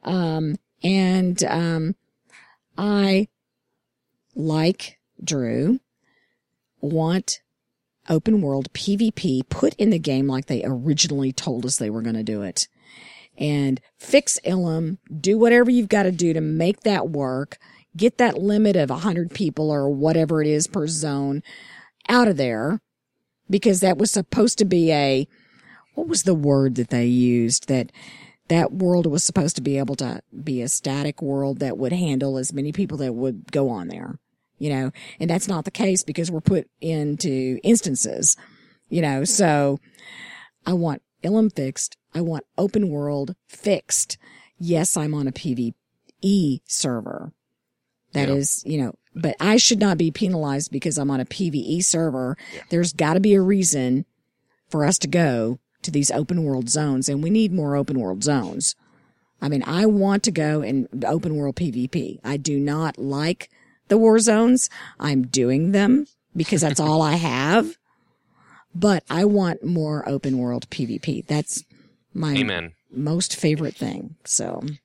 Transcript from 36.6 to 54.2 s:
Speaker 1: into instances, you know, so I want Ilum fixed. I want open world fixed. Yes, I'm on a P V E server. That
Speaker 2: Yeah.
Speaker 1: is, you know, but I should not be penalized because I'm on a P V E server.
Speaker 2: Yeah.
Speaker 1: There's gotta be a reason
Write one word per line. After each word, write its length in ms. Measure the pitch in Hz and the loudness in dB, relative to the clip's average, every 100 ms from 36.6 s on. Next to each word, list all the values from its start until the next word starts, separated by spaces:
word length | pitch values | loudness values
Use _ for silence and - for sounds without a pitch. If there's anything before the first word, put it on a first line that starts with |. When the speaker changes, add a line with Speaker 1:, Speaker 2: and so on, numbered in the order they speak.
| - _ | -2 _
Speaker 1:
into 800 | 160 160 147 147 180 131 131 127 | -4 -2 -2 -2 -2 -2 -2 -2
instances, 760 | - 226 180 131 - - 156 - - _ _ _ _ | 4 4 2 -4 -4 0 0 0 -6 _ _ _ _
you 120 | 165 | -2
know, 240 | 160 135 156 | 0 0 -2
so 540 | - 180 147 143 139 _ _ - - - - - _ - | 2 4 4 2 -2 _ _ -20 -20 -20 -20 -20 _ -2
I 80 | |
want 280 | 180 165 143 _ _ | 0 0 -4 _ _
Ilum 300 | 170 214 220 | -2 2 2
fixed. 440 | - 135 139 - - _ 160 | 0 -6 -6 -10 -10 _ -6
I 60 | |
want 240 | 170 156 - - | -4 -4 -8 -2
open 320 | 196 220 196 | 0 0 -2
world 460 | 147 143 143 139 185 _ | -2 -4 -4 -6 -10 _
fixed. 680 | - 214 190 - - - - - - - _ | -8 -2 -2 0 -4 -4 -8 -16 -20 -20 _
Yes, 380 | 170 170 180 - | -2 0 0 -2
I'm 180 | 151 | -2
on 140 | 147 135 | -2 -4
a 40 | |
P 220 | 131 160 | -6 -6
V 200 | 120 117 - _ _ _ _ | -4 -4 -8 _ _ _ _
E 380 | 196 202 156 127 _ | 2 2 2 -2 _
server. 680 | - - 120 104 - - _ _ _ _ _ _ _ _ | -4 -4 -4 -8 -12 -12 _ _ _ _ _ _ _ _
That 160 | 143 139 | -2 0
Speaker 2:
Yeah. 60 | 139 | 0
Speaker 1:
is, 280 | 139 - - | 0 -4 -4
you 120 | 156 | -2
know, 180 | 123 - _ | -4 -6 _
but 220 | - 165 - | -4 -4 0
I 180 | 180 220 | 4 4
should 220 | - 220 | 4 4
not 180 | 202 165 | 2 2
be 120 | 165 | 0
penalized 600 | 147 196 180 147 139 156 | 0 -2 0 -2 -2 -4
because 260 | 139 160 151 | -4 -4 -2
I'm 140 | 139 | -2
on 80 | 135 | -2
a 60 | 127 | -4
P 240 | - 180 | -4 -2
V 100 | 143 | -2
E 220 | 110 165 | -2 -2
server. 560 | 175 165 165 131 127 139 - | 0 0 0 -2 -4 -6 -12
Speaker 2:
Yeah. 80 | - - | -18 -4
Speaker 1:
There's 240 | 170 175 | 0 0
gotta 260 | - 151 175 | 0 2 4
be 140 | 208 | 6
a 80 | 196 | 6
reason 640 | 185 202 180 143 127 127 - _ | 6 4 2 0 0 0 -2 _